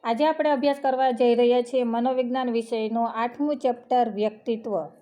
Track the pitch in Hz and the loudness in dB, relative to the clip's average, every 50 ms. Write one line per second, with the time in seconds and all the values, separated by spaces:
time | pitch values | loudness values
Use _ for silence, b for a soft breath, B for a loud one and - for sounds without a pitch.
0 | - 233 233 226 294 311 311 311 302 302 285 254 262 285 277 277 - 269 262 254 | -2 -2 0 2 2 2 2 2 2 2 2 2 2 0 0 0 0 -2 0 2
1 | 262 262 254 226 247 240 233 226 247 240 240 247 240 247 - 254 247 233 226 233 | 2 0 2 2 2 4 4 4 4 4 4 2 0 0 -2 -2 0 0 0 0
2 | 240 262 254 254 254 240 247 262 254 247 226 233 226 226 240 220 220 214 226 233 | 0 0 0 0 -2 -2 -2 -2 -2 -2 -2 -2 -2 -2 -4 -4 -2 -2 -2 -2
3 | 233 226 214 220 233 247 233 - 285 294 294 - - 254 247 247 - - 247 247 | -2 -2 -2 -4 -4 -4 -2 -2 -2 -2 -2 0 0 -2 -2 -2 -4 0 2 2
4 | 240 226 202 202 208 214 214 - - - 226 220 220 240 202 175 156 151 - _ | 2 0 0 -2 -2 -2 -2 -6 -6 -6 -6 -4 -4 -4 -4 -4 -4 -6 -14 _